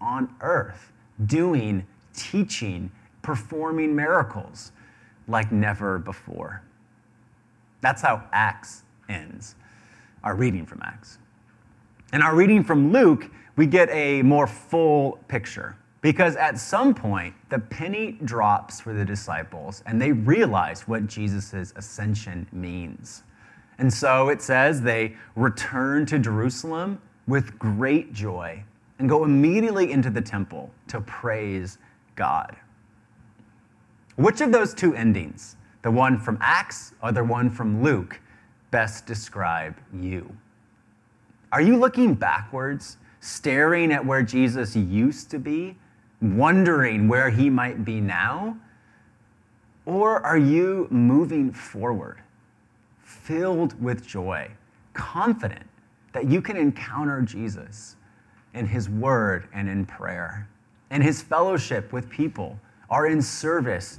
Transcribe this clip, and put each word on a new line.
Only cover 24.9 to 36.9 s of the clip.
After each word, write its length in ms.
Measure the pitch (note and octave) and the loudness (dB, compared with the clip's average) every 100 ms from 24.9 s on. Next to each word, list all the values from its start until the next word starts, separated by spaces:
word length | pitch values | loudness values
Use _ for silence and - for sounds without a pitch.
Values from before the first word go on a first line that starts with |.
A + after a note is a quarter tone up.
| A2+ A2 - - | 0 -2 -6 -10
return 720 | - B2+ - - C3 C3 C#3+ D3+ | 0 0 0 -6 -4 0 0 0
to 120 | D3+ | 0
Jerusalem 840 | A2+ G#2+ B2 B2 D#3+ D#3+ F#3 G3 _ _ - | 0 0 -2 -4 -8 -6 -6 -8 _ _ -2
with 320 | C3+ - - | -2 -2 -4
great 540 | A2+ G2+ C3 D3+ - | -4 0 2 0 0
joy 500 | G#2+ G#2 F2+ E2+ F#2 G#2+ _ _ - | -8 -8 -8 -10 -14 -18 _ _ -4
and 100 | C3 | 2
go 160 | D3+ | 2
immediately 640 | D#3 C#3 D3+ G3+ A3+ G3 F3+ | 4 4 4 4 2 2 2
into 200 | C#3 B2 | 2 0
the 100 | G2+ | -2
temple 500 | G#2+ G2 F#2 D#2 C2+ - - | -4 -6 -6 -10 -16 -18 -12
to 120 | A#2 | -10
praise 800 | G#2 - A#2+ A2 G#2 F#2+ F2+ - _ _ _ | -10 -8 -6 -4 -4 -6 -8 -14 _ _ _
God. 400 | - D2+ D2+ - - - _ _ _ _ _ - _ _ _ _ _ _ _ _ - | -4 -2 -2 -4 -12 -20 _ _ _ _ _ -20 _ _ _ _ _ _ _ _ 2
Which 240 | F3+ A#3 | 2 4
of 120 | D4 | 4
those 220 | A3+ G3+ | 4 4
two 200 | - F3+ | 2 2
endings, 640 | A#2 A2+ G2 D#2+ - - - - _ | 4 2 2 -2 -12 -20 -20 -20 _
the 80 | A#2 | 0
one 280 | A#2 C3 A#2+ | 2 4 2
from 200 | A2+ G#2+ | -2 -2
Acts 520 | A#2+ F3 G3+ - - | 2 0 -2 -12 -18